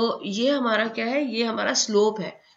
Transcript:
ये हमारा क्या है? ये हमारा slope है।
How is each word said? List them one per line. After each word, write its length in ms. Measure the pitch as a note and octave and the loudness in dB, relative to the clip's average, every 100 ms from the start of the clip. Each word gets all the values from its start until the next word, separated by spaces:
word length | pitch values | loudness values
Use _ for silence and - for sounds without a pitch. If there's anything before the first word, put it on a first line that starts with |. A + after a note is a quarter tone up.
| A3+ - | 0 -2
ये 260 | - G3+ B3 | -6 -2 0
हमारा 360 | C#4+ A#3+ G#3+ A3+ | 2 2 0 0
क्या 160 | A3+ A3+ | -2 -2
है? 180 | C4+ C#4+ | -2 -2
ये 100 | A3+ | -2
हमारा 280 | A3+ - G#3 B3 | -2 0 0 0
slope 440 | - G#3 G#3+ G#3+ | 2 4 4 2
है। 200 | D#3 - _ | -8 -10 _